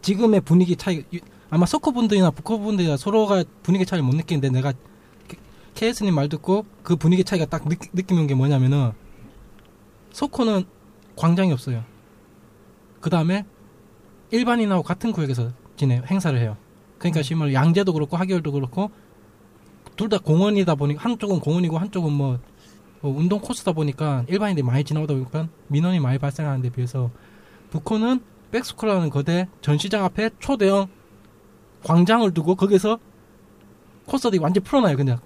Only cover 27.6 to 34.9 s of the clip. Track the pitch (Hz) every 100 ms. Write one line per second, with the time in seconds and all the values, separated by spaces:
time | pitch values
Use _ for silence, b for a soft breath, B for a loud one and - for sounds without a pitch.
27.6 | B 160 - 220 226 254 - - - 226
28.6 | - - 220 190 165 135 143 170 185 -
29.6 | - 147 202 214 190 185 220 - - 269
30.6 | 190 196 190 - - - - - _ _
31.6 | - - - 165 175 226 220 170 156 185
32.6 | 196 196 214 226 - - - - - -
33.6 | - - - - - 269 254 190 151 185
34.6 | 190 285 214